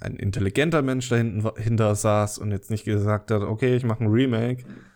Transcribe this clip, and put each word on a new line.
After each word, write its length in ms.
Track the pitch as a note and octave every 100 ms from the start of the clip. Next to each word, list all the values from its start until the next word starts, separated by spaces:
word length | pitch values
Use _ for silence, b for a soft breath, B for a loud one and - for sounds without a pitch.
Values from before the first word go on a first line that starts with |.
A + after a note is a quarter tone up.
ein 140 | - -
intelligenter 640 | G2 G2 F#2+ C3 D#3+ D#3
Mensch 260 | C3+ C3 B2+
da 60 | A#2
hinten 280 | A2+ G#2
wa-, 140 | A2 -
hinter 380 | A2 A2+ G#2+ G#2
saß 420 | A2 G#2 G#2 -
und 120 | G#2+
jetzt 200 | G2 -
nicht 140 | A2 -
gesagt 460 | G#2 G#2 G#2 -
hat, 100 | G#2+
"Okay, 320 | G#2 G#2+ B2+ B2
ich 80 |
mach 160 | B2 A2+
ein 80 | G#2+
Remake", 580 | A2+ C3+ A2+ A#2+ B2+ B B B